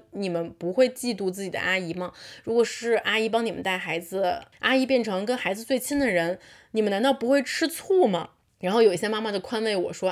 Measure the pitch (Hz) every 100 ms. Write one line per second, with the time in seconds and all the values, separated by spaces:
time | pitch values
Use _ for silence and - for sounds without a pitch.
0 | - 196 190 170 170 - 175 185 254 247
1 | 240 202 190 190 196 - 180 190 175 175
2 | 180 - - - - 233 220 - 233 226
3 | 190 214 220 226 233 - 190 185 180 165
4 | 175 190 185 - - - 208 262 262 262
5 | 220 185 208 247 170 202 226 262 - 285
6 | 254 180 165 185 - - _ 220 208 196
7 | 269 269 240 277 254 - 320 - - 370
8 | 262 175 - _ _ _ 180 220 220 175
9 | 208 214 220 202 - 220 220 196 175 -
10 | 185